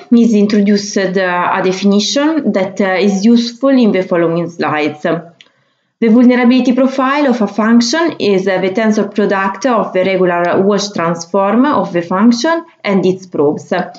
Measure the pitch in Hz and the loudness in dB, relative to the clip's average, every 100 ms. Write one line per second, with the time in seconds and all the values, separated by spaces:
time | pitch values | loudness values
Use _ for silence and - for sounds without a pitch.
0 | - 240 226 208 202 208 202 202 202 208 | 2 2 4 2 2 2 2 0 -2 -4
1 | 190 185 185 180 175 190 185 185 202 202 | -2 -2 -2 -2 -2 -2 -2 0 0 0
2 | 208 277 302 320 214 196 190 190 190 185 | 0 -2 -2 -2 -2 -2 -2 -2 -2 0
3 | 202 190 220 233 233 - 269 262 220 185 | 0 2 2 2 0 -2 0 2 2 0
4 | 185 180 170 165 170 - 151 151 151 - | 0 0 0 -2 -4 -6 -4 -2 -4 -4
5 | 175 165 - - - _ _ _ _ - | -4 -6 -8 -20 -20 _ _ _ _ -2
6 | 226 226 247 247 240 254 254 247 262 - | 2 4 6 4 4 2 2 0 0 0
7 | 262 285 285 233 202 - 214 233 233 320 | -2 0 0 0 -2 -2 2 2 2 0
8 | 339 - 202 190 190 185 190 190 220 214 | -2 -2 0 0 0 -2 -2 -2 0 0
9 | 202 - 196 196 196 - 269 226 180 185 | -2 -2 0 0 -2 -4 -2 -2 -2 -2
10 | 185 190 180 175 175 - 196 202 196 - | 0 0 0 0 0 0 0 0 -2 -4
11 | 165 170 - 202 196 226 285 262 175 175 | -4 -4 -4 -2 0 0 0 0 -2 -4
12 | 170 185 233 233 320 330 330 _ - 196 | -2 0 2 2 0 -2 -6 _ -4 0
13 | 185 185 - 156 147 147 - 180 180 | 0 -2 -6 -2 -2 -2 -4 -6 -6